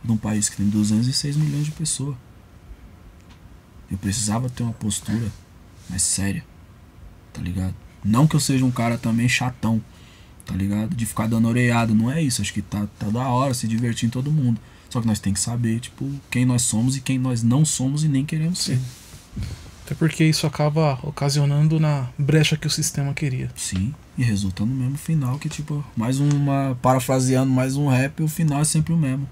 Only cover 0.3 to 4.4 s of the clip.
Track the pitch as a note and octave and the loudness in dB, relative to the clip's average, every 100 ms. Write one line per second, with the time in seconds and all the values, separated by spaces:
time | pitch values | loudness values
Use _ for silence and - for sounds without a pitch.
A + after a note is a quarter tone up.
0.3 | G#2+ G#2 - G2+ G#2+ G#2 G#2+ B2 C3 D3 | 0 -2 0 2 2 2 2 2 -2 -2
1.3 | D3 D#3 C#3+ D3+ - D#3 - C#3 C3 - | 0 0 0 -4 -4 -6 -4 -6 -8 -16
2.3 | - - - - - - - - - - | -20 -20 -20 -20 -20 -20 -20 -20 -20 -20
3.3 | - - - - - - F#2+ G2 F#2+ G#2+ | -20 -20 -20 -20 -20 -10 -6 -4 -2 -2
4.3 | A2 | -2